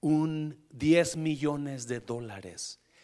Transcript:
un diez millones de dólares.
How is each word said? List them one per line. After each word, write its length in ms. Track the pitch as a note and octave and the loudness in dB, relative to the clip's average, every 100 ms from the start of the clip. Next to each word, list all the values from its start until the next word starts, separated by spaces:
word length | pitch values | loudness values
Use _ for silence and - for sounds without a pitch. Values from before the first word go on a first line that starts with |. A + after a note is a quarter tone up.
un 640 | D3+ D#3 D#3+ D#3 D3+ C#3 _ | 2 4 2 -2 -6 -8 _
diez 460 | B2 D3+ E3+ E3 E3 | 0 4 6 4 0
millones 720 | D#3+ D3 D3 D3 C#3+ C3+ A#2+ | -2 0 -2 -2 -4 -6 -6
de 120 | A#2+ | -6
dólares. 800 | A#2 A#2+ A#2 G2 F#2 E2 - - _ _ | -4 -6 -8 -12 -14 -12 -12 -14 _ _